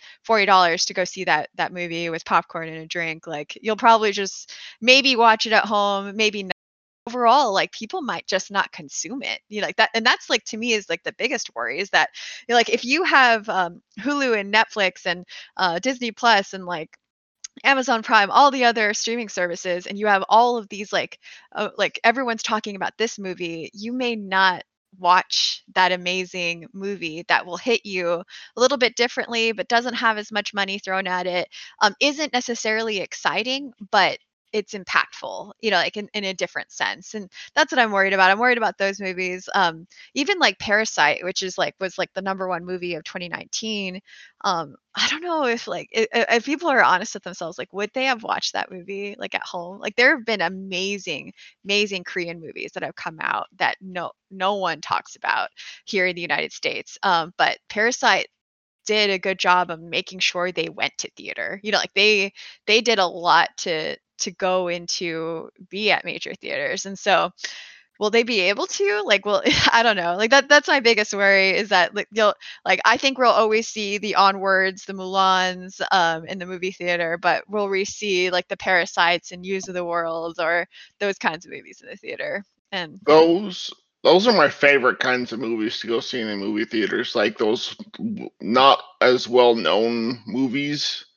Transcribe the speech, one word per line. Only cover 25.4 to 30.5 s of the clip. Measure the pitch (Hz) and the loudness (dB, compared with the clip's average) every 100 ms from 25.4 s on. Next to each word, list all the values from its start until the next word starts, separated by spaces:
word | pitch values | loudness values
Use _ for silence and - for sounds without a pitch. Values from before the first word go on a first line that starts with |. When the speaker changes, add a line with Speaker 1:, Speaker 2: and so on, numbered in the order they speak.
| - - - | -2 -4 -4
Speaker 1:
that | 185 180 | 0 2
amazing | 180 175 185 180 185 170 170 156 | 2 -2 -4 -6 -6 -6 -8 -14
movie | 196 196 190 170 160 - | -10 -8 -8 -8 -8 0
that | 151 | 0
will | 180 170 | 0 -6
hit | - 233 | -2 -2
you | 202 185 175 170 - - - 226 | -2 -4 -2 -4 -6 -20 -16 0
a | |
little | 254 277 | 0 2
bit | 233 - | 0 0
differently, | 240 - - 233 226 | -2 -2 -4 -2 -2
but | 214 - | -2 0
doesn't | 240 247 | 0 0
have | 233 233 214 | -2 -2 -2
as | 214 | -4
much | 208 208 | -6 -4